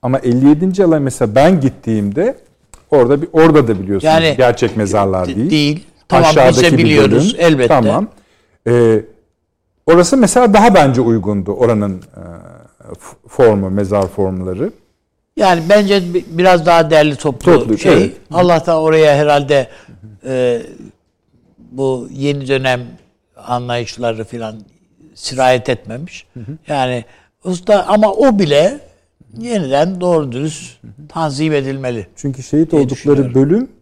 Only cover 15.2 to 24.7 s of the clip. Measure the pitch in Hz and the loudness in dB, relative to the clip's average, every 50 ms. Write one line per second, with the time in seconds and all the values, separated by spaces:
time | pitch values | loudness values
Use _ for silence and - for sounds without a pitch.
15.2 | _ _ _ - 220 190 180 170 160 170 202 208 208 196 202 196 180 175 175 180 | _ _ _ -2 0 0 0 0 2 2 2 4 4 2 0 0 0 -2 -6 -6
16.2 | - - 165 160 180 185 180 175 156 170 170 170 165 156 160 156 151 151 143 127 | -6 -6 -4 0 2 4 4 4 4 2 2 2 2 2 2 2 2 2 -2 -4
17.2 | - 151 131 - - 180 170 139 117 110 110 - - - 156 - 190 - - - | -4 -6 -6 -2 2 4 4 4 2 0 -4 -2 2 2 2 2 2 -2 -4 -12
18.2 | _ _ 151 170 180 180 170 160 - 175 170 160 156 160 156 160 156 151 143 139 | _ _ -2 0 2 2 2 0 0 0 -2 0 2 2 2 4 4 4 4 2
19.2 | 151 147 147 143 143 131 147 139 127 - - - - _ - - - 110 104 98 | 2 2 2 0 0 0 0 0 0 -2 -10 -20 -20 _ -20 -20 -20 -20 -20 _
20.2 | _ 127 131 127 127 123 120 117 - - - - - - _ _ _ _ _ _ | _ -8 -4 -2 0 0 -2 -2 -6 -12 -20 -20 -20 -20 _ _ _ _ _ _
21.2 | _ _ _ _ _ _ _ _ - - - 131 135 135 131 127 117 - - 131 | _ _ _ _ _ _ _ _ -20 -20 -8 -4 -4 -4 -4 -4 -8 -14 -12 -6
22.2 | 135 143 143 143 135 127 139 135 131 131 127 123 123 117 - - _ _ _ _ | -6 -4 -4 -6 -4 -4 -4 -2 0 -2 -2 -4 -6 -12 -20 -20 _ _ _ _
23.2 | _ _ _ - - - 123 123 123 123 120 120 120 110 - - 123 117 113 110 | _ _ _ -20 -10 -6 -6 -6 -4 -6 -6 -6 -6 -8 -12 -8 -6 -6 -6 -6
24.2 | 113 107 - 117 113 110 110 110 101 _ | -10 -14 -12 -14 -14 -14 -14 -18 -20 _